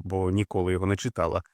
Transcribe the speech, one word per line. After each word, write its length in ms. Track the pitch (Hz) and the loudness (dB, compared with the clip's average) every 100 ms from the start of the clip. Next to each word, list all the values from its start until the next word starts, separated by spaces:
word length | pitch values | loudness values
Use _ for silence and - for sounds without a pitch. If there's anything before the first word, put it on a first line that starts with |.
бо 260 | 95 95 92 | -4 -2 2
ніколи 420 | 98 101 98 90 | 2 0 0 0
його 140 | 90 98 | 0 0
не 100 | 101 | 0
читала. 460 | 123 - 85 90 - | -2 0 0 0 -4